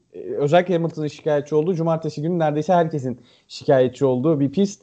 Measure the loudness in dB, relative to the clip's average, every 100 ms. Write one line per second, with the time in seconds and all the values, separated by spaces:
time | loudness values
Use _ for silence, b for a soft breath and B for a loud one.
0 | _ -14 -8 -2 2 2 2 0 -2 -4
1 | -8 -4 -2 -2 0 -2 0 -2 0 -2
2 | -4 -4 -4 0 0 -2 2 2 2 -2
3 | -6 -8 b b b -10 2 4 4 2
4 | 0 2 2 2 0 0 -2 -2